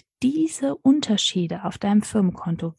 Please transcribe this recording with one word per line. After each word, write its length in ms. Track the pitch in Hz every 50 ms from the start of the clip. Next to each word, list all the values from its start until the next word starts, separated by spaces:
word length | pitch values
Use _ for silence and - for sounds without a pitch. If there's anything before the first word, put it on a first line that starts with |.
| - _ _ _ -
diese 520 | 254 294 320 320 320 - - 277 277 285
Unterschiede 880 | - - 262 285 302 - - 214 202 - - - 185 175 165 175 175 -
auf 120 | 175 - -
deinem 240 | - 202 208 208
Firmenkonto 720 | 208 - - 220 190 180 175 - - 175 165 - 170 165 160